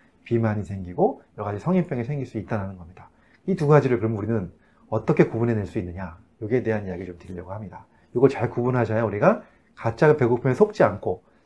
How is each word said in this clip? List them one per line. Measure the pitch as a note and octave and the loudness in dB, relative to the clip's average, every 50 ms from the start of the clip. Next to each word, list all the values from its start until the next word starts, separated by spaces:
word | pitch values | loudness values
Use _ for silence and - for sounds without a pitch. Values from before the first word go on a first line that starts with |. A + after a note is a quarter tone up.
| _ _ _ _ - | _ _ _ _ -6
비만이 | - A#2 A#2 A2+ A2 G#2 G#2+ F#2+ | -2 0 0 2 0 0 -2 -4
생기고 | F#2+ G2 G2 F#2 F2 F2+ - F3+ A#3+ - - _ _ - - | -6 -8 -10 -10 -8 -2 0 0 0 0 -4 _ _ -12 -10
여러 | G2+ | -8
가지 | G#2 G#2 G2+ | -8 -8 -6
성인병이 | - D#3+ F#3 F#3 E3 - C#3+ A#2+ | -4 -2 0 0 0 -2 -4 -6
생길 | A2+ B2 D3 C#3+ B2+ | -6 -6 -6 -8 -8
수 | - - A2 | -8 -8 -10
있다는 | F2+ - A#2+ G#2 F#2+ G2 F#2+ F#2 | -6 -6 -6 -6 -6 -8 -10 -14
겁니다. | E2+ E2 F2+ - - - _ _ _ _ _ _ - | -18 -20 -20 -20 -20 -20 _ _ _ _ _ _ -4
이 | F#3 G3 | -4 -2
두 | - D3+ C#3+ | 0 4 6
가지를 | D3+ D3 C#3 C3 B2 G#2 | 6 6 6 4 0 0
그럼 | G#2+ A2 A#2 | 0 -2 -2
우리는 | G2+ G2+ G#2+ A#2 G#2+ F2+ E2+ - _ _ _ _ _ _ - | -2 -2 -2 -2 -2 -4 -6 -10 _ _ _ _ _ _ -6
어떻게 | A2 A2 - - D#3 - - | -6 -4 -2 0 2 2 2
구분해낼 | - - A2+ A#2 A#2 A2+ G#2+ G#2 | 2 2 -2 0 0 0 -2 -4
수 | - - A2+ | -4 -6 -8
있느냐, | F2+ F2 E2+ F2+ F#2+ E2+ E2+ - - _ _ - | -8 -8 -8 -10 -12 -12 -14 -16 -20 _ _ -12
여기에 | A2+ G#2 A#2 B2 G#2 | -6 -2 -2 0 0
대한 | A2+ A2 G#2 G2+ | 0 -2 -2 -4
이야기 | F#2+ F2+ F2 F#2+ | -6 -8 -10 -10
좀 | F2+ F2 | -12 -14
드리려고 | E2+ - E2+ F2+ F2 E2 F2 | -16 -16 -14 -14 -14 -12 -12
합니다. | G2 G#2+ A2 F2+ F#2 - - _ _ _ _ _ - | -12 -12 -12 -14 -16 -18 -20 _ _ _ _ _ 0
이걸 | B2 C3+ C3+ | 4 6 6
잘 | C3+ - A#2 A2+ | 4 4 -4 -4
구분하셔야 | - B2 A#2+ A#2+ A#2+ B2 A#2 A2 A2 A2+ A#2 | -2 -2 0 0 2 2 0 2 0 0 0
우리가 | G#2+ G2 G#2 C3 F#3 A3 G#3+ - - _ _ _ _ _ | 2 2 4 4 4 4 2 -4 -18 _ _ _ _ _
가짜 | - - A#2 A2+ - E3 D3+ D3 D3+ | -6 -4 -4 0 4 4 6 6 6
배고픔에 | C3 A2+ B2 A#2+ - C3 | 4 2 2 2 2 0
속지 | B2+ - G#3+ G#3+ - - - | 4 4 2 2 4 2 2
않고 | G#2+ F#2+ G#2 - - - - _ _ _ _ _ | 2 2 -2 -6 -6 -6 -6 _ _ _ _ _